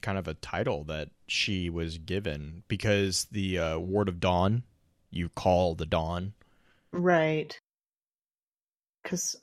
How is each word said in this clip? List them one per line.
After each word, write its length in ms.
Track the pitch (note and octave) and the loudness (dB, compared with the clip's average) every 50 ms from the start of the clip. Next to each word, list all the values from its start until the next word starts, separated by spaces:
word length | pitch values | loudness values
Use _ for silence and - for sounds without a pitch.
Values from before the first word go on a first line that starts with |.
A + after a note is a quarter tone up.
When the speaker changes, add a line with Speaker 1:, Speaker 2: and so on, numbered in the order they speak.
Speaker 1:
kind 160 | - G#2 G2 | -6 -4 -4
of 100 | G2 E2 | -4 -4
a 80 | D#2+ D#2 | -4 -6
title 500 | - - - - F2 C#3 C3+ F#2 D2 D2+ | -8 -8 -4 -2 -2 0 0 -2 -4 -4
that 260 | D#2 D#2 D#2 D2 - - _ _ | -6 -6 -6 -6 -8 -12 _ _
she 420 | - - - - G#2+ G2 F#2 F2 F2 | -4 -2 -2 0 0 0 0 0 -2
was 300 | E2 E2+ E2+ E2 E2 E2 | -2 -2 -2 -4 -4 -6
given, 640 | D#2+ - F2+ G2+ G#2 E2 D2+ D2 D2 D2+ D#2+ F#2 - | -6 -4 -4 -2 -2 -4 -4 -6 -8 -10 -12 -12 -8
because 600 | - G#2+ F#2+ - A2 G#2 G2+ G2 F#2+ F#2 - - - | -6 -4 -2 2 2 4 4 4 2 0 -2 -4 -4
the, 280 | G#2+ G#2 F#2+ F#2+ F2+ F2 | -2 -2 0 0 0 0
uh, 200 | E2 D#2+ D#2+ E2 | 0 0 0 -2
Ward 300 | F2 F#2 F#2+ G#2 G2+ F#2+ | -2 0 2 2 2 0
of 100 | F2 E2+ | 0 0
Dawn, 440 | F#2+ F#2 F2+ F2 F#2 G2+ A2+ B2 - - _ _ _ _ _ _ _ _ | 2 4 4 6 4 4 4 2 -2 -6 _ _ _ _ _ _ _ _
you 180 | - E2+ F2 E2 | -6 -4 -4 -4
call 460 | - - - F#2 F2+ F2 F#2 F2 E2 | -4 0 2 4 4 6 4 2 0
the 100 | E2 D#2+ | -2 -2
Dawn. 480 | D#2+ F2+ E2 D#2+ E2 F2 F2+ F#2 G#2 G#2+ _ _ _ _ _ _ _ _ _ _ _ | 0 0 0 0 0 -2 -4 -4 -6 -10 _ _ _ _ _ _ _ _ _ _ _
Speaker 2:
Right. 680 | - F3+ F3 F3+ F3 D#3+ D#3 D#3 D#3 D#3 D3+ D#3 - - _ _ _ _ _ _ _ _ _ _ _ _ _ _ _ _ _ _ _ _ _ _ _ _ _ _ _ _ - | -4 0 4 4 6 6 4 4 2 0 -2 -4 -10 -18 _ _ _ _ _ _ _ _ _ _ _ _ _ _ _ _ _ _ _ _ _ _ _ _ _ _ _ _ -8
'Cause, 320 | - F#3 F3 - - - - | -6 -4 -4 -4 -4 -6 -4